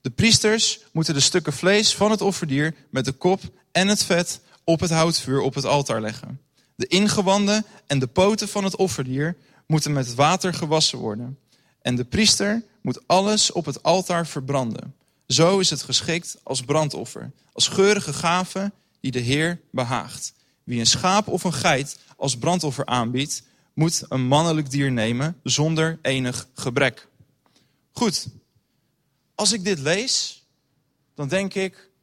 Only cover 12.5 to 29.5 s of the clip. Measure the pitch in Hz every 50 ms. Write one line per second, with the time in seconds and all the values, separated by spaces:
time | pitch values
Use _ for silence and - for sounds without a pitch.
12.5 | 214 233 226 _ _ _ _ - 123 - _ _ 170 185 196 208 214 208 - -
13.5 | - - 165 151 131 - _ 151 165 190 180 - 180 170 170 156 - 156 135 131
14.5 | 139 139 131 117 107 - - - - _ _ _ _ _ _ _ - - 160 170
15.5 | 196 196 185 - 160 147 - - 127 - - - 165 175 170 - - - _ -
16.5 | 135 127 127 117 143 156 156 147 - - 104 - - - - 123 - _ _ _
17.5 | _ - - - - 190 196 202 208 202 - 156 139 131 - 170 170 180 185 180
18.5 | - 190 196 202 - _ _ _ _ _ - 127 123 127 120 117 135 147 156 165
19.5 | 175 170 _ _ - 131 127 120 131 117 78 123 - - - - _ _ _ _
20.5 | _ _ _ - 127 120 117 113 - - - 185 190 208 214 - - 180 - 185
21.5 | 160 131 110 175 151 131 143 147 - - _ _ - _ - 143 127 120 117 156
22.5 | 175 185 165 151 127 - - - 120 123 120 113 123 127 139 156 - - - _
23.5 | _ _ _ _ _ - 156 165 165 - - - - 131 127 127 139 147 165 170
24.5 | 160 156 151 135 127 143 139 139 127 120 110 113 120 123 139 160 175 - _ 139
25.5 | 127 - 147 160 160 156 160 160 165 160 _ - 135 135 131 123 123 - - _
26.5 | _ - - 127 120 139 139 131 - - - _ _ _ - _ _ _ _ _
27.5 | _ _ _ _ _ _ _ _ _ - 247 220 - - - - - - _ _
28.5 | _ _ _ _ _ _ _ _ _ _ _ _ _ _ _ _ _ - 208 208